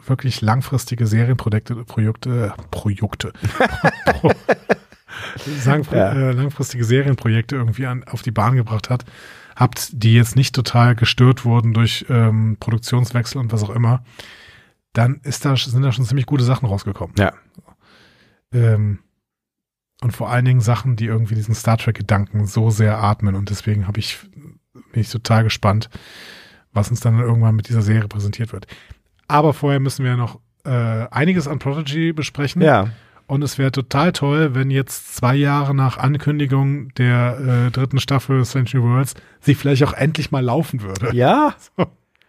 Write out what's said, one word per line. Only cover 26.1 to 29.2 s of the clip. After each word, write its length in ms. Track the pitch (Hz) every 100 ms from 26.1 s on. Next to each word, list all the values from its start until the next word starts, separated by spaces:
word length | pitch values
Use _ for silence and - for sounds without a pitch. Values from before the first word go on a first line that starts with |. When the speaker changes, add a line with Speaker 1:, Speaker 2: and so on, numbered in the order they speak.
| - - - - _ _
Speaker 1:
was 160 | - 107
uns 80 | 120
dann 180 | 123 113
irgendwann 360 | 120 117 113 110
mit 140 | -
dieser 120 | 117
Serie 260 | 104 110 104
präsentiert 440 | 107 101 101 113
wird. 140 | 104 - - - - _ _